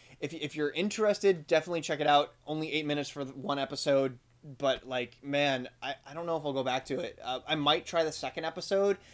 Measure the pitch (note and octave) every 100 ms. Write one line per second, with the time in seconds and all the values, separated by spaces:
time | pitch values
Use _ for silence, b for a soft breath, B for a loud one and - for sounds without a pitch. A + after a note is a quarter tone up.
0 | b b D3 D#3+ D3 D3+ D3 D#3+ G3+ A3
1 | G#3+ G3+ G3 F3 D3 D#3+ F3 E3+ D#3 D3+
2 | D3+ D3 D3+ - - D#3 D#3 D#3 D3 D3
3 | C#3 D3 C3+ C#3 C#3 C#3 C3+ D3 D3 C#3
4 | C3 B2 _ _ D3+ B2+ C#3 B2 C3 B2+
5 | A#2+ - C#3 C#3+ C#3+ C3 B2 - C3+ -
6 | - D#3 E3+ D#3+ C#3+ C3+ B2+ C3 - C3
7 | A#2 - - C3 - D#3 C#3+ E3 - E3+
8 | D#3+ - C3 - D#3+ F3+ - G3 G3+ F#3+
9 | B